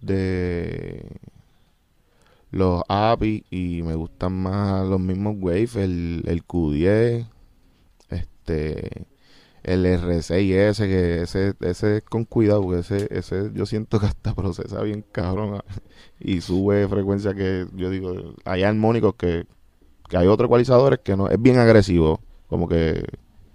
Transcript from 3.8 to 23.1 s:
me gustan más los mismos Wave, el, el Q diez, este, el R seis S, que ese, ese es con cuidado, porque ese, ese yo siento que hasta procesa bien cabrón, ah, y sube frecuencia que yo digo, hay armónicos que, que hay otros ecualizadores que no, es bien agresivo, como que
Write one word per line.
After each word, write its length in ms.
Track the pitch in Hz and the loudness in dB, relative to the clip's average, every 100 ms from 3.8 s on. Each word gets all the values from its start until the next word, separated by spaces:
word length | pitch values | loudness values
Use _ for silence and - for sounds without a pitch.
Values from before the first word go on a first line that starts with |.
me 120 | 82 | -4
gustan 480 | 80 82 - 92 92 | -4 -6 -6 -4 -2
más 440 | 95 98 101 95 95 | -2 -2 -2 0 0
los 140 | 95 | 0
mismos 360 | 92 92 104 104 | 0 -2 -4 -4
Wave, 300 | 92 87 117 117 | -2 0 0 -2
el, 460 | 95 87 85 82 82 | -2 -2 -4 -4 -2
el 180 | 85 | -4
Q 280 | - 90 78 | -4 -2 0
diez, 540 | 73 87 107 120 120 113 - - _ _ _ _ _ - | 2 2 4 2 0 -6 -16 -20 _ _ _ _ _ -10
este, 960 | 87 - - - 80 76 76 - - - _ _ - _ _ | -8 -8 -10 -6 -4 -4 -6 -10 -12 -18 _ _ -20 _ _
el 220 | - 92 92 | -2 2 2
R 360 | 90 87 85 | 2 0 -2
seis 320 | 78 87 98 | 0 0 2
S, 320 | 95 104 104 101 | 4 2 2 0
que 360 | 95 87 85 | 2 2 0
ese, 320 | 85 95 98 - | -2 -2 -2 -2
ese 360 | 87 90 107 104 | -4 -2 0 -2
es 40 | |
con 220 | - 113 | -2 -6
cuidado, 380 | 117 117 104 104 | -2 2 4 4
porque 180 | 92 90 | 2 -2
ese, 280 | 87 101 107 | -2 -4 -4
ese 400 | 95 - 92 107 | -6 -6 -6 -6
yo 120 | 101 101 | -6 -4
siento 340 | 107 107 110 | -6 -2 0
que 60 | 101 | 0
hasta 280 | - - | -2 -6
procesa 480 | - 95 87 - 104 | -4 -4 -6 -8 -6
bien 220 | 107 104 - | -6 -6 -8
cabrón, 420 | - 90 95 107 101 | -6 -4 -4 -4 -8
ah, 80 | - 98 - - - - | -12 -16 -16 -20 -20 -12
y 220 | - 92 | -4 -4
sube 480 | 82 92 98 101 98 | -2 0 2 2 2
frecuencia 460 | 98 98 101 101 | 0 0 -2 -2
que 320 | 98 95 95 87 | -2 -2 -4 -6
yo 160 | 92 92 | -6 -4
digo, 240 | 95 92 92 85 58 - | -4 -6 -8 -10 -12 -6
hay 160 | 92 | 0
armónicos 520 | 98 107 110 117 107 - | 2 2 2 4 2 0
que, 300 | 90 85 - _ _ _ _ _ - | -2 -2 -6 _ _ _ _ _ -4
que 80 | 87 | 2
hay 100 | 92 | 4
otros 200 | 110 120 | 6 4
ecualizadores 540 | 120 123 123 139 131 | 4 6 6 6 2
que 180 | - 98 | 0 0
no, 100 | 98 | 2
es 120 | 101 | 4
bien 180 | 123 123 | 6 6
agresivo, 600 | 117 110 98 87 78 80 - - - | 8 8 6 4 4 2 -4 -20 -6
como 180 | - 85 | -4 0
que 380 | 85 80 85 - | 0 0 -2 -6